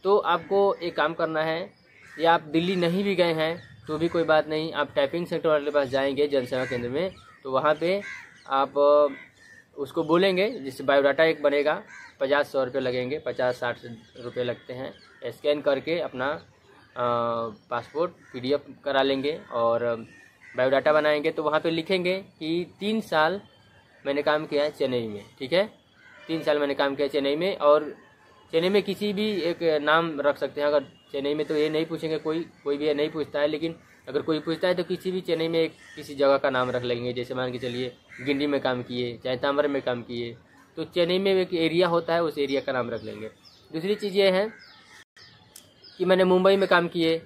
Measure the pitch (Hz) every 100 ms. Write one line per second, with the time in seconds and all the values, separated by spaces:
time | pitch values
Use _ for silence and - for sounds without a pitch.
0 | 190 202 - 175 - 196 202 - 170 165
1 | 151 165 160 160 160 160 202 _ _ _
2 | - - 160 165 156 160 175 185 170 180
3 | 202 180 170 160 160 170 - - - 151
4 | 170 170 156 156 151 156 160 - 143 151
5 | 139 170 170 165 165 151 143 147 135 135
6 | 139 135 143 139 123 131 127 123 120 135
7 | 185 - - - 135 131 151 151 165 196
8 | 196 - - - - 135 139 143 143 147
9 | 147 135 - _ - - _ - 135 -
10 | 156 170 190 180 208 247 135 123 135 139
11 | 139 135 160 151 147 143 147 175 - -
12 | - _ 135 143 143 139 127 135 127 123
13 | 127 151 127 123 123 123 123 117 120 113
14 | - - 120 120 123 110 - 127 135 -
15 | - - 120 117 147 147 147 135 139 170
16 | 139 127 131 160 - _ _ - _ 127
17 | 120 120 117 117 117 107 _ 120 117 147
18 | 175 - - 127 123 139 139 131 143 135
19 | 135 135 139 165 - 120 117 117 120 117
20 | 113 - - _ - 123 127 135 143 151
21 | 151 151 156 160 151 156 165 165 160 190
22 | 180 190 190 _ 160 170 175 - 202 220
23 | 208 160 156 196 - _ _ _ _ _
24 | 139 139 147 151 156 143 151 147 135 123
25 | 113 104 - _ 131 165 208 - _ _
26 | - - - 160 151 147 143 139 139 139
27 | 143 143 139 147 185 - 147 151 151 -
28 | - _ _ - _ 165 180 202 190 185
29 | 208 196 214 196 160 170 170 151 147 160
30 | 170 143 139 143 139 143 147 147 131 -
31 | _ 139 139 151 151 156 151 156 160 160
32 | 160 156 156 160 165 _ 143 143 151 143
33 | 151 156 143 147 147 156 165 165 _ -
34 | - 139 147 156 160 160 185 180 170 180
35 | 185 185 180 165 165 165 160 - - -
36 | 135 139 139 139 143 127 127 123 123 120
37 | 123 123 120 127 127 123 127 120 127 -
38 | _ - 127 139 147 139 131 127 123 123
39 | 120 117 127 127 143 143 147 139 131 120
40 | 117 120 117 117 _ - _ - 156 180
41 | 170 185 196 190 180 180 160 165 180 170
42 | 170 170 165 143 139 135 131 131 117 113
43 | 107 107 107 - - - _ 160 180 208
44 | 208 185 196 185 220 - - - - -
45 | - _ - - _ - - _ - -
46 | 180 185 185 180 190 196 190 180 170 170
47 | 160 165